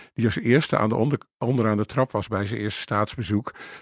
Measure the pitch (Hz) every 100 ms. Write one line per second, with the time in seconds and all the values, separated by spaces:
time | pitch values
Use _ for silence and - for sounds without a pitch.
0 | - - 113 - 117 135 - - 107 113
1 | 131 - - - 120 131 110 104 107 131
2 | 131 107 98 98 101 113 107 - - 104
3 | 104 - 92 104 - - - -